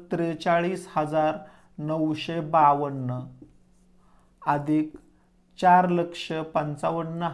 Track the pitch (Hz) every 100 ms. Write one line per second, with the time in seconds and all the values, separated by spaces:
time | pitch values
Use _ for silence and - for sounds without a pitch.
0 | - 170 165 160 185 170 175 180 - 160
1 | 151 156 156 151 - - _ - 151 160
2 | 156 156 - 165 156 165 147 143 143 135
3 | 123 127 127 - - _ _ _ _ _
4 | _ _ _ _ - 143 143 156 156 -
5 | - _ _ _ _ - 180 180 180 175
6 | 170 - - 160 160 160 151 147 165 165
7 | 165 165 170